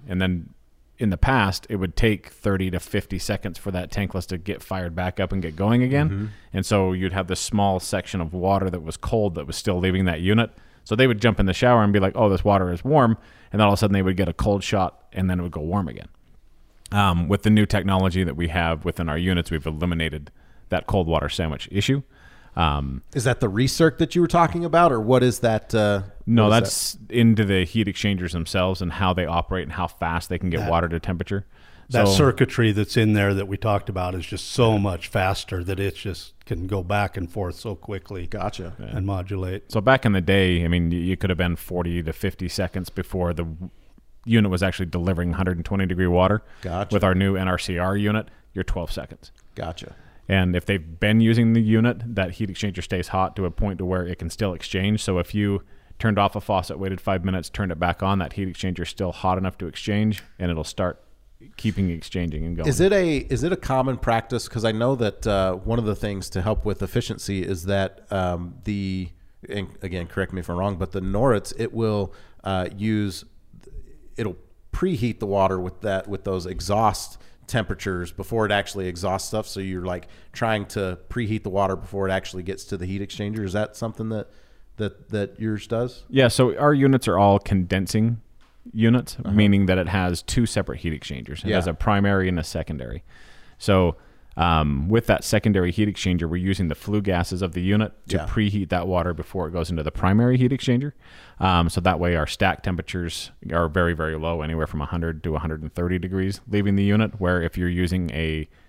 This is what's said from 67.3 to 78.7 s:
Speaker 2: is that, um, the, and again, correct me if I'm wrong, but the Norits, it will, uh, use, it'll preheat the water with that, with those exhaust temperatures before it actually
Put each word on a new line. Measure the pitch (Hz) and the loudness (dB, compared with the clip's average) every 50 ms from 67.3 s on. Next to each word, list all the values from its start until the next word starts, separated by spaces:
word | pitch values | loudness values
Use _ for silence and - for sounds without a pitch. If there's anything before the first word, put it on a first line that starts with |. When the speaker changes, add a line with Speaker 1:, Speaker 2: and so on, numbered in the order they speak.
| 101 95 87 | -4 -4 -2
Speaker 2:
is | - 98 82 87 | -4 -4 -4 -2
that, | 95 98 98 95 92 - - - - 101 | -2 0 0 0 -2 -4 -10 -10 -6 -4
um, | 95 92 90 87 85 87 87 - - - | -2 -2 -2 -2 -4 -6 -10 -12 -10 -6
the, | 107 104 101 98 95 95 92 90 85 - - - - - - - - | -6 -4 -2 -2 -4 -4 -4 -6 -8 -12 -16 -20 -20 -20 -20 -14 -10
and | - 101 95 - - - | -8 -8 -8 -8 -10 -12
again, | - 92 90 90 85 87 | -10 -8 -8 -8 -8 -6
correct | - 98 95 - 95 | -4 -4 -4 -4 -4
me | 92 | -6
if | 85 - | -6 -4
I'm | 87 87 | -4 -2
wrong, | 95 101 98 | -2 -2 -2
but | 82 95 - - | -4 -6 -6 -6
the | 98 | -6
Norits, | 92 95 95 107 123 139 113 101 - - - | -4 -2 0 2 2 2 2 2 0 -4 -6
it | - 113 - - | -6 -6 -6 -4
will, | 113 113 110 104 104 98 87 - - - - - - - | -2 -2 0 0 -2 -2 -4 -8 -14 -20 -20 -20 -12 -6
uh, | 98 95 92 92 - - | -4 -2 -2 -2 -4 -6
use, | 98 104 110 110 107 104 98 90 - - - - - - - - - - - - - - - - - - - - | -4 -2 0 0 0 0 -2 -6 -8 -14 -18 -20 -20 -20 -20 -20 -20 -20 -16 -14 -14 -14 -16 -18 -20 -20 -14 -8
it'll | - 113 101 87 - - - - - - - - | -6 -6 -6 -8 -10 -16 -20 -20 -20 -14 -10 -6
preheat | - 180 190 175 110 117 120 107 - | -2 -2 -2 0 0 -2 -2 -4 -4
the | 110 | -4
water | 101 98 98 95 95 95 92 | -2 2 4 4 4 2 0
with | 90 92 87 - | -4 -6 -8 -6
that, | - 104 95 95 - 101 | -4 -2 -2 -2 -4 -6
with | 101 92 - | -8 -6 -4
those | 98 95 92 85 | -4 -4 -4 -4
exhaust | 90 95 87 85 92 101 107 113 107 92 - - - - - - - - - - | -6 -8 -8 -4 -2 2 2 4 2 2 0 -4 -12 -14 -18 -20 -20 -20 -20 -10
temperatures | - - 120 101 - 104 - - 101 95 90 90 85 - | -4 -2 -2 -2 -2 -6 -6 -6 -4 -4 -4 -6 -8 -10
before | - 95 - 117 113 107 | -12 -8 -4 -2 -2 0
it | 101 104 | 2 0
actually | 101 98 - | 0 -2 -2